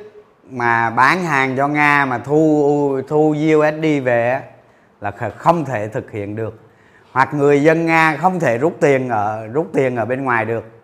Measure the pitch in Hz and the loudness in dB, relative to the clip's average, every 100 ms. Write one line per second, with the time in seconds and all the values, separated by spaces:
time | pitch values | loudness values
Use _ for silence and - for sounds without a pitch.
0 | - - - _ - 127 120 117 117 117 | -16 -20 -20 _ -16 -4 0 2 0 2
1 | 131 175 175 139 131 131 143 147 147 143 | 4 2 0 0 0 0 0 2 2 2
2 | 135 120 117 151 156 151 143 147 143 135 | 0 -4 0 2 4 4 2 2 0 -2
3 | 131 151 156 151 156 156 151 156 160 143 | -2 0 2 0 2 2 2 0 0 0
4 | 127 120 117 135 135 - _ _ _ _ | 0 0 0 -2 -6 -20 _ _ _ _
5 | 104 - 110 - 165 170 135 117 110 120 | -10 -8 -10 -4 -2 0 -2 -6 -6 -8
6 | 110 110 101 107 107 - - _ _ _ | -8 -10 -8 -8 -8 -10 -20 _ _ _
7 | _ 127 131 147 143 143 151 165 165 165 | _ 0 0 2 2 4 4 2 2 2
8 | 160 143 180 185 147 117 156 170 156 135 | 2 2 -2 0 0 0 -2 0 2 2
9 | 127 110 104 110 110 131 180 - 131 123 | 0 -2 -2 -6 -6 -6 -4 -2 -2 -2
10 | 110 131 135 117 110 113 - - | -4 -4 0 0 0 -4 -8 -16